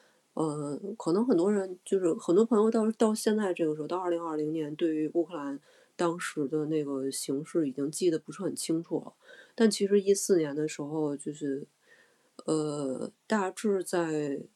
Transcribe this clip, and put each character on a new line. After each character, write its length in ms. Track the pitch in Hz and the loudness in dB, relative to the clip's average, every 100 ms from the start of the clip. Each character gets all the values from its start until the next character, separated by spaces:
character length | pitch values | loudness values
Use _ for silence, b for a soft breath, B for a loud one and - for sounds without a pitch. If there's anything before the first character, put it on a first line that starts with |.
| b b b - | b b b -4
嗯， 600 | 156 151 147 143 196 220 | -2 -2 -6 -6 -8 -6
可 160 | 165 | 0
能 120 | 185 247 | 2 4
很 100 | 175 | 4
多 160 | 190 | 4
人， 260 | 208 190 180 | 2 0 -8
就 140 | - 196 | -2 0
是 160 | 180 | 2
很 200 | 117 - | 0 4
多 100 | 175 | 4
朋 140 | 226 214 | 6 6
友 120 | 220 | 4
到， 200 | 226 220 | 4 2
到 220 | 220 220 | 2 2
现 220 | 214 220 214 | 2 2 2
在 160 | 202 | 2
这 140 | 170 160 | 0 0
个 80 | |
时 80 | 151 | 0
候， 40 | 151 | -4
到 120 | 180 | -2
二 120 | 180 | 0
零 100 | 170 | -2
二 120 | 170 151 | -2 -2
零 160 | 151 | -2
年， 220 | 160 147 | -2 -4
对 220 | 156 170 156 | -2 -2 0
于 120 | 156 | 0
乌 80 | 175 | 0
克 120 | 165 | -2
兰 260 | 165 143 139 b b b | -4 -6 -8 b b b
当 240 | - 170 175 | -2 -2 -2
时 300 | - - 135 | -6 -4 -2
的 180 | 156 151 | -2 0
那 160 | 156 | -2
个 260 | 143 135 135 | -2 -2 -4
形 360 | 131 - 139 | -6 -4 -4
势 240 | 156 175 147 | -2 -2 -2
已 40 | |
经 160 | 127 143 | -2 -6
记 220 | - 180 | 0 0
得 80 | 160 | 0
不 140 | - | -4
是 100 | 151 | -8
很 140 | 175 - | -6 -6
清 260 | - 160 | -2 -4
楚 160 | 170 165 | -2 -6
了。 140 | - - B B B | -6 -16 B B B
但 160 | - 220 | 2 2
其 160 | 202 196 | 4 2
实 140 | 202 | 4
一 120 | 196 | 4
四 260 | 196 - 185 | 2 4 2
年 180 | 151 147 | 2 -2
的 100 | 151 | -4
时 160 | - | -4
候， 340 | 143 156 151 143 | -6 -2 -2 -2
就 160 | 156 | -8
是， 360 | 151 147 135 151 _ b b b b b - - | -6 -4 -4 -8 _ b b b b b -14 -4
呃， 680 | 156 151 147 135 127 - - - | -2 -2 -2 -4 -4 -6 -10 -2
大 200 | 220 190 | 0 0
致 360 | - 214 196 | -2 -2 0
在 560 | 175 175 165 156 147 143 - | 0 0 0 0 -2 -4 -8